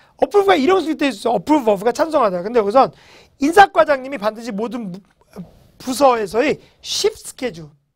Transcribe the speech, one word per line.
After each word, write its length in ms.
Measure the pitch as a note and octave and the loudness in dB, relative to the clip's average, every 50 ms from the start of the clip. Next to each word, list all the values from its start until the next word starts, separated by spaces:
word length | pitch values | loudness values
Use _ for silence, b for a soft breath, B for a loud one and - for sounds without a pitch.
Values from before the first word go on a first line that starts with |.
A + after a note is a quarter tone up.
| b b b b | b b b b
approve가 340 | C#4 C#4 - G4+ G4 G4 F#4 | -2 0 2 2 4 4 2
이런 260 | D#4+ B3+ E4 F#4+ F#4+ | 2 2 2 2 0
식일 160 | D4 D#4 D#4 | 0 -2 -4
때 100 | - D4+ | -2 -2
있어요. 280 | C#4 A3+ - - A3+ A#3+ | -4 -2 -2 -4 -2 -2
approve 360 | G3+ - - D4+ D4+ A#3+ A3 | -2 0 0 0 0 2 0
of가 220 | G#3 F3+ G3+ A#3+ A#3 | 0 0 0 -2 -2
찬성하다. 500 | - D4+ E4 D4+ D4 A#3+ G3+ F3+ F3 F3 | -2 -2 0 0 0 0 0 -2 -4 -4
근데 160 | G#3+ B3 A#3+ | -2 0 0
여기선 320 | G3+ G3+ G#3 C4+ B3 F3+ - b b b b b b b b - | 0 2 4 4 4 2 0 b b b b b b b b -4
인사과장님이 800 | C4+ D4 E4+ G4+ G4 G4 G4 F#4 D#4 D#4 C#4+ C4 B3+ C4+ C#4 | -2 2 6 6 6 6 6 2 2 2 2 -2 -4 -8 -8
반드시 340 | G3 G3 G#3+ A3 A3 A#3 B3 | -6 -6 -6 -6 -6 -10 -8
모든 400 | G#3 F#3+ A3+ A#3+ G3 B3 A3+ F#3 | -6 -6 -6 -6 -6 -8 -10 -10
부-, 80 | F3 G#3 - _ _ _ _ _ - - E3+ - - - _ _ _ | -12 -14 -18 _ _ _ _ _ -20 -20 -20 -20 -20 -20 _ _ _
부서에서의 840 | - - B3+ C4 G#3+ C#4+ C4+ A#3+ A3+ G#3+ F3+ F3+ A3 C#4+ D4 F#3+ - b b b b b | -14 -10 -6 0 4 4 4 4 2 -2 -2 -2 0 0 0 0 -4 b b b b b
shift 460 | - - - - G#4+ A4 - - - | -8 -4 -2 -2 -2 -2 -4 -16 -18
schedule, 420 | - - C4 A#3+ E3 E3+ D#3+ C#3+ _ _ _ _ _ | -12 -8 -8 -8 -8 -10 -16 -20 _ _ _ _ _